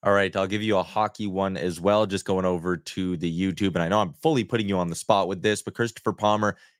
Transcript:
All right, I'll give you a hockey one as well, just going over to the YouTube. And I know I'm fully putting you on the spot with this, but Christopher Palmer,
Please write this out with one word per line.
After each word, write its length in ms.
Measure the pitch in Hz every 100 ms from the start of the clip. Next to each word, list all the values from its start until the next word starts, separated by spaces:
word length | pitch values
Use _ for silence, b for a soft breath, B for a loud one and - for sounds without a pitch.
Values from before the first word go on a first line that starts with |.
All 100 | 101
right, 220 | 101 98 98
I'll 100 | 95
give 160 | 104
you 140 | 107 101
a 60 |
hockey 440 | 87 - 107 - 104
one 300 | 95 95 92
as 240 | 90 82
well, 260 | 87 104 107
just 180 | 95
going 200 | - 95
over 320 | 92 90 85 87
to 400 | - - 92 90
the 240 | 85 82
YouTube. 340 | 95 87 98
And 80 | 87
I 60 | 85
know 120 | 104
I'm 120 | 98
fully 320 | - 160 147
putting 240 | 107 117 104
you 80 | 95
on 100 | 87
the 60 |
spot 340 | 82 - 101 92
with 120 | 95
this, 200 | 104 104
but 120 | -
Christopher 380 | - 117 - -
Palmer, 440 | 101 104 107 104 95 b b